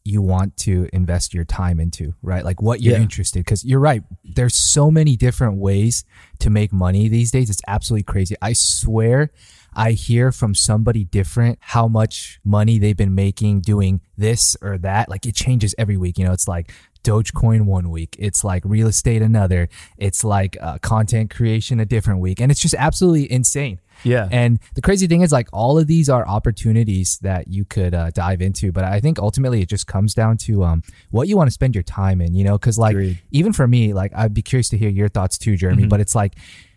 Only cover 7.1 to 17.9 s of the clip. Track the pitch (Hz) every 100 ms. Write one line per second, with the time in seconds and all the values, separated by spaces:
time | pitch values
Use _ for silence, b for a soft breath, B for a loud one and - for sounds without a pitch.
7.1 | 117 117 127 113 101 - 104 - 107 -
8.1 | 101 95 - - - - - 113 110 113
9.1 | 135 151 b b b b - 113 110 -
10.1 | 117 127 - 107 101 - 107 110 110 92
11.1 | 101 92 120 120 - - 117 113 110 110
12.1 | - - - 101 104 110 113 104 98 98
13.1 | 95 98 - 107 101 90 101 95 95 _
14.1 | - 107 120 - - 101 95 95 104 -
15.1 | 98 117 - 127 123 101 - 107 98 90
16.1 | 90 92 92 - 87 85 B B _ 113
17.1 | 107 - - 113 110 101 92 87